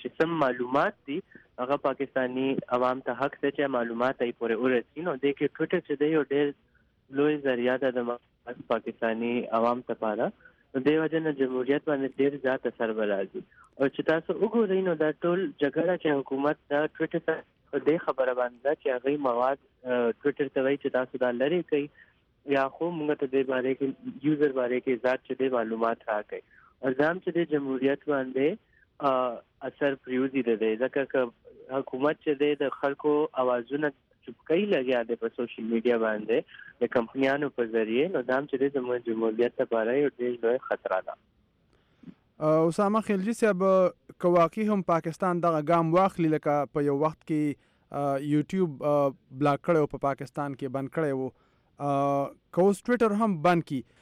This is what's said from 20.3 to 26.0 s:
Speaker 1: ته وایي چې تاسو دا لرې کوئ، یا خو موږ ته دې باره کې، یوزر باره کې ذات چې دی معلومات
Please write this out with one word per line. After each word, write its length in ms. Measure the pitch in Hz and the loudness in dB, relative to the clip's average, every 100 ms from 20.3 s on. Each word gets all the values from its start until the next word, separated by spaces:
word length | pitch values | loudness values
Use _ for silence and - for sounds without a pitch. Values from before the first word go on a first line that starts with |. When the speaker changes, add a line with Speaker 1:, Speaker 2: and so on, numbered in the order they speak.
| 135 135 | -2 -2
Speaker 1:
ته 80 | 139 | 0
وایي 200 | 131 139 | 0 0
چې 160 | 135 127 | -2 -2
تاسو 260 | 127 127 123 | -2 -2 -2
دا 20 | 120 | 0
لرې 200 | 139 175 - | 0 0 0
کوئ، 160 | 147 147 _ - _ _ _ 143 | -2 -2 _ -20 _ _ _ -2
یا 100 | 139 135 | 0 0
خو 120 | - 170 | -2 -4
موږ 200 | 165 151 147 | -2 -2 -2
ته 80 | 131 | 0
دې 100 | 135 131 | 0 0
باره 220 | 127 131 131 | 0 0 -2
کې، 100 | 139 - 127 113 143 | -4 -4 -10 -4 0
یوزر 260 | 147 147 | 2 2
باره 260 | 131 123 127 | 2 0 0
کې 180 | 131 117 | -2 0
ذات 180 | 127 131 - | 0 -2 -4
چې 60 | 127 | -2
دی 80 | 131 123 | 0 0
معلومات 420 | 110 113 117 117 | -2 0 -2 -2